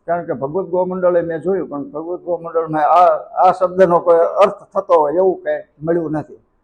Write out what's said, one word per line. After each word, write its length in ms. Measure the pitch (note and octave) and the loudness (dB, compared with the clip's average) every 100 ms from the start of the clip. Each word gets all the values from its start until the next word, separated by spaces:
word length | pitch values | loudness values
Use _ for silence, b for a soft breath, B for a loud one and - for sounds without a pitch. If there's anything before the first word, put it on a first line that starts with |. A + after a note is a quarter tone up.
| - | -6
કારણ 180 | F3 E3 | -4 -4
કે 80 | |
ભગવત 320 | B2+ D3+ F3 E3+ | -6 -6 -6 -4
ગોમંડળે 560 | F3+ F3+ F#3 F3+ F3 | -2 -2 0 0 2
મેં 180 | E3 E3 | 0 -4
જોયું, 300 | D#3 G3 B2+ | -4 -4 -4
પણ 140 | C#3+ | -8
ભગવત 380 | C3+ D3 E3 F3 | -10 -10 -10 -10
ગોમંડળમાં 600 | E3+ E3 E3 E3 D#3+ D#3 | -6 -8 -4 -4 -4 0
આ, 240 | D3 E3+ F3 D3+ | 2 6 4 2
આ 340 | - - F3+ | -2 0 2
શબ્દનો 480 | F3+ F3+ F3+ F3+ E3+ | 2 -2 2 2 4
કોઈ 180 | E3+ E3 | 4 4
અર્થ 460 | E3+ - G3 - | 2 2 0 0
થતો 360 | - G3 - E3+ | -10 -8 2 2
હોય 140 | D3 | 2
એવું 300 | E3 F#3+ E3 | 2 0 0
કંઈ 200 | D3+ D3+ - _ | -4 -6 -8 _
મળ્યું 280 | D#3 E3+ D#3 | -4 -2 -2
નથી. 220 | D3+ B2+ A2 _ _ | -6 -8 -16 _ _